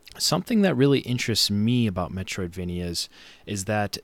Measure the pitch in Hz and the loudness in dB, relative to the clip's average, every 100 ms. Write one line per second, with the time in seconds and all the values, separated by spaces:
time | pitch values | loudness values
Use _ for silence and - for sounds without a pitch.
0 | - - - 165 - 226 196 127 139 135 | -20 -4 0 0 0 2 4 4 4 4
1 | - 123 - 107 - 101 110 123 113 92 | 2 -4 0 0 2 2 2 2 2 0
2 | 87 92 92 - 90 90 90 87 87 85 | -4 -6 -8 -6 -6 -6 -6 -4 -4 -6
3 | - - - - - 101 92 107 101 - | -8 -12 -20 -20 -8 -6 -2 -2 -2 -6